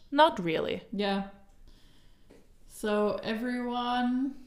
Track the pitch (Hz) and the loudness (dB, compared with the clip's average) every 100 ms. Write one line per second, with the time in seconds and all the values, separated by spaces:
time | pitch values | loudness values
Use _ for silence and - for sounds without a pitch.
0 | - 285 320 240 170 160 - 185 - 196 | -4 6 6 6 -2 0 -2 -4 -6 -4
1 | 202 196 196 - - - - - - - | -2 -2 -4 -14 -20 -20 -20 -20 -20 -20
2 | - - - - - - - - 214 208 | -20 -20 -20 -20 -20 -20 -20 -6 0 2
3 | 208 - - 220 247 247 240 240 240 247 | 2 0 -4 -4 -4 -4 -4 -4 -2 0
4 | 247 254 269 - | 2 2 -2 -4